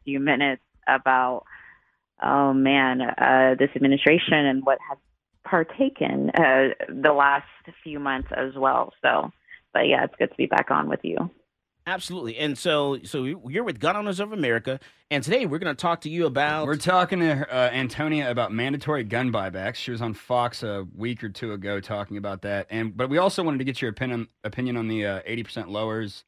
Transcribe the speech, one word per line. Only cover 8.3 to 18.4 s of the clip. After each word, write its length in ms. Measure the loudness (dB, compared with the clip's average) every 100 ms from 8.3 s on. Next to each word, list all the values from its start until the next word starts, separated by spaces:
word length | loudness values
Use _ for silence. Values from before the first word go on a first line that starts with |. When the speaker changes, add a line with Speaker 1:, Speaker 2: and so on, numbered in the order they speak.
| -4
Speaker 1:
as 180 | -4 0
well. 380 | 2 2 0 -2
So, 300 | 0 2 0 -8 _ -20 _
but 140 | 0 4
yeah, 160 | 4
it's 120 | 2 -2
good 100 | -4
to 80 | -2
be 80 | 2
back 240 | 2 2
on 200 | 0 0
with 100 | -4
you. 260 | -4 -4 -4 -8 _ _ _ _ -8
Speaker 2:
Absolutely. 500 | -8 -6 -8 -8 -4
And 180 | -4 -2
so, 440 | 0 0 0 -2
so 200 | -6 -6
you, 180 | -6 -8 -6
you're 160 | -4
with 160 | -4 -2
Gun 160 | -2 -2
Owners 240 | -2 -4
of 120 | -6
America, 480 | -2 0 0 -2 -8 -10 _ -6
and 140 | -4
today 240 | 0 0 0
we're 100 | -4
gonna 160 | -6
talk 280 | -2 -2 -2
to 80 | -4
you 180 | -2 0
about 400 | 0 0 0 -2
Speaker 3:
We're 80 | -2
talking 440 | 2 4 4 2
to, 320 | 2 2 0
uh, 180 | 2 2
Antonia 580 | 2 -2 -2 -2 0 0
about 220 | 0